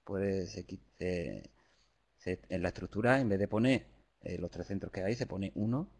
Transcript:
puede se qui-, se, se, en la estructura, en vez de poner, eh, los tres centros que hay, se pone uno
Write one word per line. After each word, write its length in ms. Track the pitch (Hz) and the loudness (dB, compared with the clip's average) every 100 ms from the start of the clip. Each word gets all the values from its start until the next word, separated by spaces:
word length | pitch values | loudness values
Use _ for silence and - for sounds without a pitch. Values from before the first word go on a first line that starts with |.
puede 420 | - 98 98 95 90 | -6 0 2 0 -2
se 200 | 92 - | -6 -10
qui-, 140 | 95 - - | -12 -14 -6
se, 520 | 90 90 82 50 - _ _ _ _ _ _ _ | -2 0 -2 -6 -12 _ _ _ _ _ _ _
se, 220 | 92 92 - | -4 -4 -2
en 120 | 92 | 0
la 60 | 87 | 0
estructura, 520 | - 92 101 117 135 | -2 -4 0 4 4
en 80 | 120 | 4
vez 80 | 98 | 2
de 80 | 101 | 2
poner, 380 | 107 127 127 - - _ _ | 4 6 4 0 -20 _ _
eh, 160 | - 90 | -8 -6
los 120 | 85 | -6
tres 160 | 85 87 | -6 -6
centros 240 | 98 87 | -4 -4
que 100 | 95 | -4
hay, 100 | 92 127 | -2 0
se 100 | 123 | -2
pone 260 | 92 98 - | -2 -4 0
uno 320 | 110 131 196 - | 0 0 -2 -10